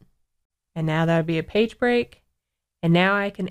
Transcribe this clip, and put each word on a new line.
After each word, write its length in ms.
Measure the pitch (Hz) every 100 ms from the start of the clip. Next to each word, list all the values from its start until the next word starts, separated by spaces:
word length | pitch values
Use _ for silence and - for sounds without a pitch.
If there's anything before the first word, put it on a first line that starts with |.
| _ _ _ _ _ _ _ -
And 100 | 160
now 200 | 156 165
that 100 | 165
would 100 | 160
be 120 | 160
a 60 |
page 340 | 160 202 226 -
break. 440 | 247 240 240 - _ _ _ _ _ _
And 80 | 165
now 240 | 170 185 202
I 140 | 202
can 200 | 202 185